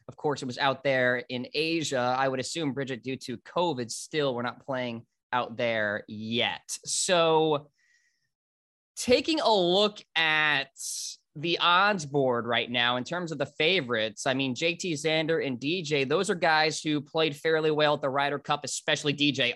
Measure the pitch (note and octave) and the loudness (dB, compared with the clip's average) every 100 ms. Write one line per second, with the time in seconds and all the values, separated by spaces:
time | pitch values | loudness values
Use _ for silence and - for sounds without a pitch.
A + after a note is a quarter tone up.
0 | - - D3+ C3+ C3 A#2+ C#3 C3 C#3 C3 | -20 -6 -4 -4 -6 -2 -2 0 0 2
1 | B2 B2 - B2+ B2 D3 D#3+ E3 D3 B2+ | 2 2 -2 -6 -4 -2 0 0 0 0
2 | B2 C3 C3+ C3 B2+ E3+ D3 B2+ C3 A#2+ | 0 2 0 0 -4 -4 -4 -4 -6 -6
3 | B2 B2+ - A#2 - E3+ F3 B2+ A#2 - | -8 -8 -8 -12 -6 -2 0 -2 -6 -8
4 | - D#3 C#3+ A#2+ A#2+ A#2+ - C3 B2 A#2 | -6 -2 0 0 -4 -8 -8 -4 -4 -8
5 | - _ - B2 A#2 A2+ A#2+ A2+ G#2 G#2 | -14 _ -4 -4 -4 -2 0 0 0 -2
6 | - G#2+ A2 A#2 G#2+ D#2+ - - - - | -6 -10 -4 0 0 -2 -10 -12 -6 -4
7 | - F3 E3 D#3+ D#3+ C#3+ - _ _ _ | 2 4 4 4 4 0 -4 _ _ _
8 | _ _ _ _ _ _ _ _ _ - | _ _ _ _ _ _ _ _ _ -8
9 | A#3+ C#4 D4+ D#4 A3+ G#3 F3 F#3+ G#3 G#3 | 2 2 4 2 4 4 6 4 2 0
10 | - D#3+ D#3+ D#3 D3+ C#3 C3+ - - - | -6 0 2 4 2 2 -2 -10 -10 -8
11 | - - _ D3+ E3+ E3+ E3+ F3 G3+ G3 | -10 -14 _ -8 -4 0 4 6 4 2
12 | D3 C#3+ C3 A#2 A2+ A#2 A#2 B2 B2 B2 | -2 0 2 0 0 -2 0 0 2 0
13 | B2 F3 E3 D3 C#3 - D#3 F#3 A#2+ A2+ | -2 -6 -6 -6 -6 0 2 2 0 -2
14 | A2 - C#3 C3 C3+ B2 E3 F3 F#3 C#3+ | -2 -2 -2 0 -2 -2 -2 -2 -4 -2
15 | D#3 D#3+ D#3+ D#3+ C3+ A#2+ C#3 F#3 D3 D3 | 0 0 0 -2 -2 -4 -4 -4 -2 0
16 | C3 E3 G3 F3+ E3 D#3 D#3 D3+ D#3+ D3 | 2 0 0 0 2 4 2 -2 -2 -4
17 | D3 D#3+ D#3+ D3+ D#3+ D#3+ D#3 D3 D3 D3+ | -2 0 0 0 0 2 2 2 2 2
18 | D3 C#3 C#3+ C#3+ - D3 B2 - - D3+ | -2 0 -2 -2 -4 -4 -4 -6 -2 -2
19 | D3+ C#3+ D3 C3 A#2+ | 0 0 0 2 -2